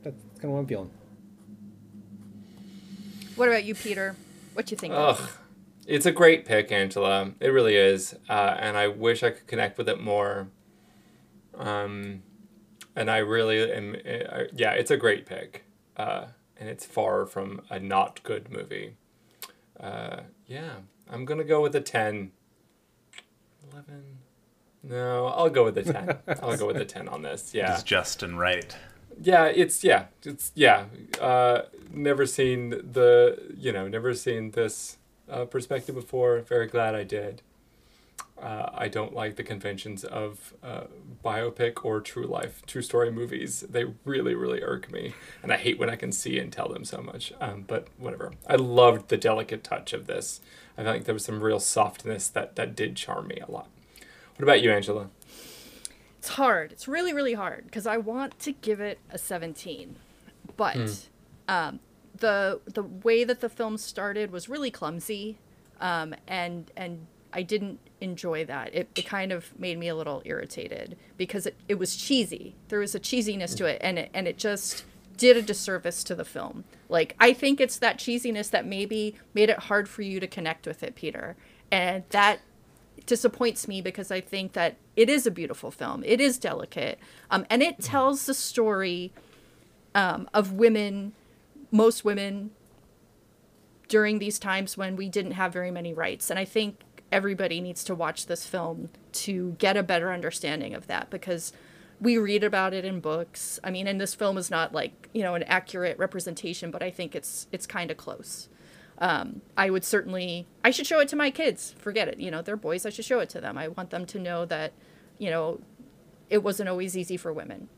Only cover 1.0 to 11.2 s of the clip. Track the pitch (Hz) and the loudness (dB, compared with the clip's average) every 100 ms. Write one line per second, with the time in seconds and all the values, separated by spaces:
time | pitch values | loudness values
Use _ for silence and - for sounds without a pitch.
1 | - - - - - - - - - 208 | -20 -20 -20 -20 -20 -20 -20 -20 -20 -20
2 | - 202 202 202 - - - - - - | -20 -20 -18 -18 -20 -20 -20 -18 -18 -16
3 | - - - - 240 233 208 214 220 196 | -16 -14 -14 2 4 4 2 -6 -4 -4
4 | 190 185 - - - - - - 160 151 | -4 -6 -18 -20 -12 -8 -6 -6 -2 2
5 | 147 - 65 - - - - - - 143 | 4 2 -4 -14 -20 -20 -20 -20 -2 4
6 | 175 170 170 160 - 107 104 104 98 101 | 4 8 8 8 4 2 4 0 0 2
7 | 98 98 98 - - 131 113 104 98 98 | 2 2 0 0 4 6 8 8 8 6
8 | - - - 104 101 - 107 104 101 107 | 0 -12 -2 2 4 2 0 2 2 4
9 | 110 117 120 113 - 110 104 - 113 101 | 2 4 2 0 -6 -2 -2 -2 -2 -2
10 | 107 104 101 101 95 _ _ _ _ _ | 0 2 2 -2 -6 _ _ _ _ _
11 | _ _ | _ _